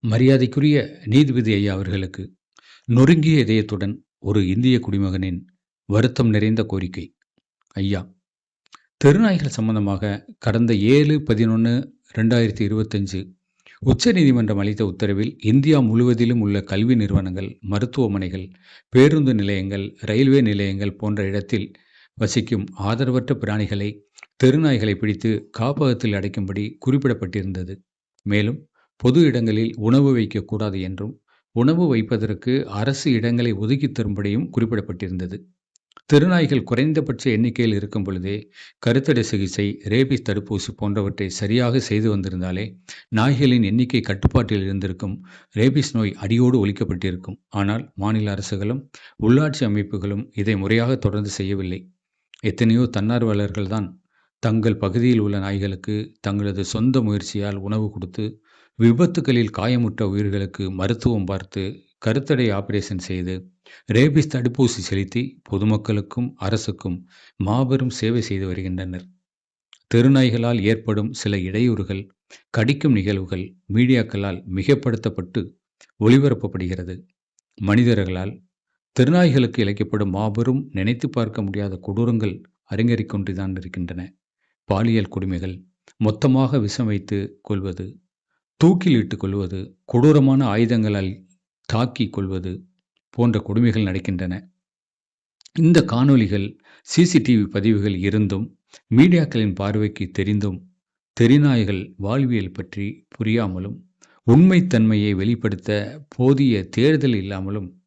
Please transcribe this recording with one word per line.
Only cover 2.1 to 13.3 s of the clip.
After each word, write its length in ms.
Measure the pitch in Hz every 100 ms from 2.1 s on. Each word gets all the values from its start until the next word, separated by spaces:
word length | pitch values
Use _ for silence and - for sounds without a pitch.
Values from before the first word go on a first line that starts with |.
| - 92 _ _ _ _ - -
நொறுங்கிய 500 | 120 135 170 156 156
இதயத்துடன் 560 | 104 110 107 98 98 - _ _
ஒரு 220 | - 104 92
இந்திய 280 | 98 127 123
குடிமகனின் 600 | 123 98 98 95 92 90 - _ _ _ -
வருத்தம் 400 | 104 117 123 117
நிறைந்த 320 | 107 110 110
கோரிக்கை. 420 | 107 95 90 92 85 _ _ _ _ _ _ -
ஐயா, 260 | 98 98 90 _ _ _ _ _ _ - _ _
தெருநாய்கள் 540 | 143 165 226 180 143 -
சம்பந்தமாக 580 | 110 107 101 98 104 101 - -
கடந்த 320 | - 113 117 110 104
ஏழு 280 | 139 151 151
பதினொன்னு 520 | 151 110 113 113 113 120 143 _ _
ரெண்டாயிரத்தி 500 | - 113 120 113 107
இருபத்தஞ்சு 560 | 104 110 107 104 98 95 92